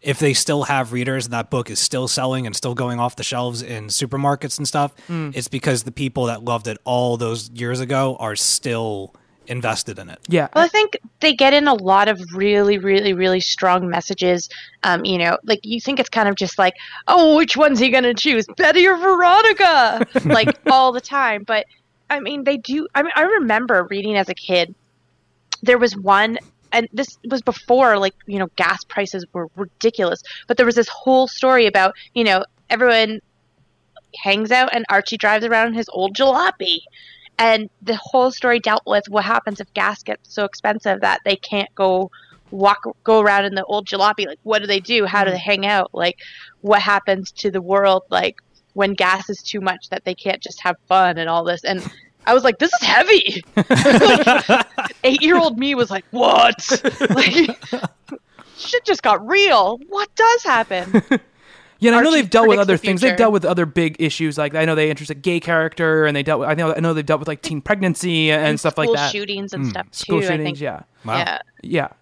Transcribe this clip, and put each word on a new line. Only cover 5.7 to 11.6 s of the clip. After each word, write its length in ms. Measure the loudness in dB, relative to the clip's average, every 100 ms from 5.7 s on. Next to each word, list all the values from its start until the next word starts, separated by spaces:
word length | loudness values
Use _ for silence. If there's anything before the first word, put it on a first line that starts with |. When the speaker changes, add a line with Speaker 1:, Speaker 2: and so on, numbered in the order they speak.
| -4
Speaker 1:
the 100 | -6
people 320 | -8 -8 -4 -6
that 160 | -6
loved 260 | -6 -6 -6
it 100 | -10
all 340 | -4 -2 -2 -2
those 320 | -4 -6 -12
years 300 | -10 -8 -6
ago 360 | -4 -2 -2 -4
are 160 | -8 -4
still 800 | -4 -4 -4 -6 -6 -8 -12 _ _ _ -12
invested 520 | -6 -4 -4 -8 -14
in 100 | -18
it. 100 | -20 -2
Speaker 2:
Yeah. 220 | -2 0
Speaker 3:
Well, 100 | 0
I 40 | 2
think 280 | 2 -2 -4 -16 _
they 140 | -2
get 180 | 4 4
in 160 | 4